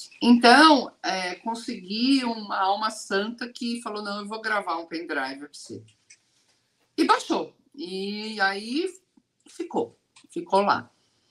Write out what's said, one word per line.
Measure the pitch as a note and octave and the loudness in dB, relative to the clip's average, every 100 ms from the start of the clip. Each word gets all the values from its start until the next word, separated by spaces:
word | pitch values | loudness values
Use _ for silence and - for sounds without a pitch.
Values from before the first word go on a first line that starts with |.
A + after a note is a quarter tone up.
| - - | -18 0
Então, | A3+ A#3+ A#3+ C4 D#4+ C#4 - - | 6 8 10 10 10 6 2 -8
é, | F3 F#3+ F3+ F3+ | -6 -4 -6 -8
consegui | A3+ - - G3+ F3+ G#3+ B3+ C4+ | -8 -8 -8 -10 -8 -2 2 2
uma | B3 A3+ G3+ G3+ | 0 -6 -6 -2
alma | F#3+ G#3 A3 | 0 0 -2
santa | - - G3 G#3+ A#3+ A#3+ | -6 -4 -2 -2 -6 -12
que | - A#3+ A#3 | -8 -8 -6
falou, | A3+ G#3 | -8 -8
"Não, | G3+ G#3 | -8 -8
eu | G3+ | -10
vou | A3 | -8
gravar | A3 G#3 F#3 F3 | -4 -4 -2 -6
um | E3 | -8
pendrive | E3 E3+ D3 C3+ C#3 | -10 -6 -6 -6 -10
pra | C#3+ | -16
você." | - - A2 - _ _ - _ _ _ _ _ _ _ - | -18 -16 -18 -18 _ _ -20 _ _ _ _ _ _ _ 0
E | |
baixou. | E4 A#4+ - B3 - _ _ - | 2 2 2 -4 -4 _ _ -14
E | F3 F#3+ G3+ G#3 A3 G#3+ | -8 -6 -6 -8 -8 -2
aí | F#3+ G3+ A3 C#4 F#4 - _ _ _ _ _ | 0 -2 -4 -4 -4 -8 _ _ _ _ _
ficou. | - F4+ F#3+ - _ _ _ _ | -12 -6 -6 -6 _ _ _ _
Ficou | F3 F3 F#3+ | -12 0 2
lá. | G3+ G#2+ - _ _ _ _ | 2 0 -4 _ _ _ _